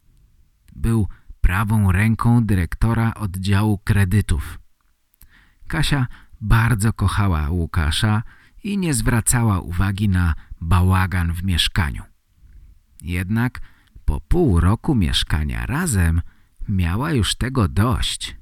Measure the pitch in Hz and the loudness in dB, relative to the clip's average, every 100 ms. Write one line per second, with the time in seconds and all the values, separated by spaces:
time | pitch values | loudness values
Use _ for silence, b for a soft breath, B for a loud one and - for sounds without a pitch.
0 | _ _ _ _ _ _ _ - 90 113 | _ _ _ _ _ _ _ -6 -2 0
1 | 98 b b - - 92 107 110 98 92 | -2 b b -2 0 2 0 2 4 4
2 | 107 110 120 120 110 101 82 - 113 113 | 2 2 2 2 2 0 -2 0 0 2
3 | 113 - 107 92 95 98 110 104 - 101 | -2 -2 -6 -6 0 2 2 0 0 0
4 | 95 104 - - - - - _ _ _ | 2 2 2 0 -2 -12 -20 _ _ _
5 | _ _ b b b b b 160 147 143 | _ _ b b b b b -2 0 0
6 | 123 B B B 107 113 113 117 110 - | -2 B B B 2 4 4 2 0 0
7 | 95 - 101 80 76 87 82 - 73 - | -2 0 0 0 0 -2 -2 -2 -2 0
8 | 110 107 110 B B B 202 202 175 127 | 0 0 -4 B B B -6 -4 -2 0
9 | 110 120 - 127 117 95 - 87 98 98 | 0 0 2 0 2 0 -2 -2 -2 0
10 | 107 92 87 80 B B 82 90 90 92 | 0 2 2 -2 B B 0 2 4 2
11 | 92 92 85 85 95 82 - - 78 60 | 0 -2 -4 -4 -2 -2 -2 -2 -4 -4
12 | - _ _ _ - - - - _ - | -14 _ _ _ -20 -20 -20 -20 _ -16
13 | 87 87 92 113 123 - b b b b | -8 -6 -2 -2 -2 -4 b b b b
14 | - 76 - 170 160 85 87 113 - 131 | -6 -4 0 2 4 4 4 2 0 0
15 | 80 60 - 76 76 58 58 135 180 101 | 2 0 -2 -2 -2 -6 -6 -4 -2 0
16 | 85 85 - b b b - 98 85 95 | 2 2 -2 b b b -4 -2 0 -2
17 | 147 143 95 - 113 - 92 73 117 - | -2 0 0 -2 -4 0 0 2 0 0
18 | - - - - | -2 -6 -10 -14